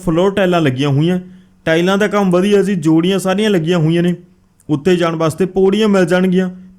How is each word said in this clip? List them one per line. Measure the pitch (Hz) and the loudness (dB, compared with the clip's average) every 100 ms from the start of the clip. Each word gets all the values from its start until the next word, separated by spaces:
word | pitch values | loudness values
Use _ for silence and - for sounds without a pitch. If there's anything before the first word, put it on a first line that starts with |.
ਫਲੋਰ | 185 165 196 | -2 0 0
ਟਾਈਲਾਂ | 196 185 175 | 0 0 0
ਲੱਗੀਆਂ | 151 127 143 | 0 0 0
ਹੋਈਆਂ, | 135 165 180 180 - - _ | 0 0 -2 -6 -20 -20 _
ਟਾਈਲਾਂ | - 160 180 196 | -2 0 2 0
ਦਾ | 208 | 0
ਕੰਮ | 208 196 | 0 0
ਵਧੀਆ | 175 202 202 | 2 2 2
ਜੀ, | 190 | 0
ਜੋੜੀਆਂ | 190 156 160 175 190 | 0 2 2 2 -2
ਸਾਰੀਆਂ | 185 190 214 | -2 -2 0
ਲੱਗੀਆਂ | 190 160 180 | 0 0 0
ਹੋਈਆਂ | 156 170 | 0 0
ਨੇ। | 175 175 - _ _ _ - | 0 -2 -10 _ _ _ -6
ਉੱਤੇ | 151 185 175 | -2 0 0
ਜਾਣ | 170 165 | 0 0
ਵਾਸਤੇ | 160 - 185 | -2 -2 -4
ਪੌੜੀਆਂ | 190 190 202 220 | 0 2 2 2
ਮਿਲ | 196 170 | 2 2
ਜਾਣਗੀਆਂ, | 180 185 180 185 180 - | 2 0 0 -4 -8 -20